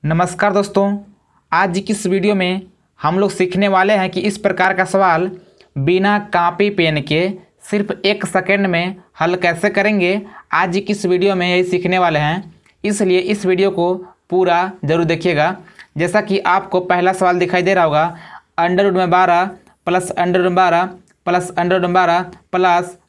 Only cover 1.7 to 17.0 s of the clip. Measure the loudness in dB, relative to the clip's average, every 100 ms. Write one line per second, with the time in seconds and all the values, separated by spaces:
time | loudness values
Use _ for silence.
1.7 | -2 -4 -4 0 0 2 0 0 -4 -8
2.7 | _ _ _ -2 0 0 0 -2 0 2
3.7 | 2 2 2 0 -2 -4 -2 -2 2 0
4.7 | 2 0 2 2 2 0 -6 -20 _ _
5.7 | -4 0 2 2 0 0 0 0 0 -2
6.7 | 2 0 0 -2 -2 -2 -4 -14 _ -6
7.7 | -4 -4 -4 -2 -2 -2 -2 0 0 0
8.7 | -2 -4 -8 -18 -4 -2 0 -2 0 -2
9.7 | 0 0 0 0 -2 -6 -20 -6 -2 0
10.7 | -2 -2 -4 0 0 2 0 0 0 0
11.7 | -2 0 0 2 2 -2 -4 -8 -20 _
12.7 | _ -6 -2 2 2 0 -2 0 2 2
13.7 | 0 -2 -2 -8 -20 _ 0 2 2 0
14.7 | -4 -2 0 0 0 0 2 0 -2 -12
15.7 | -20 -16 -4 -2 0 0 -2 0 0 0
16.7 | -4 0 0